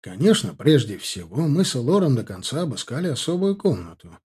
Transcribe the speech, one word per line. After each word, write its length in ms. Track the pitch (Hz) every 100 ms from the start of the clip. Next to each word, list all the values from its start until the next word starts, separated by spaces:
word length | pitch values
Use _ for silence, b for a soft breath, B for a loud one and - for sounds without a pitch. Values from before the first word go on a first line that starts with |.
Конечно, 540 | - 92 180 220 95 -
прежде 420 | 147 151 110 95
всего, 520 | - - 82 104 165
мы 160 | 147 185
с 100 | 131
Элором 400 | 120 196 175 127
до 80 |
конца 380 | - 92 - 139
обыскали 480 | 175 104 - 127 180
особую 480 | 123 - 175 196 196
комнату 600 | 202 98 85 82 85 82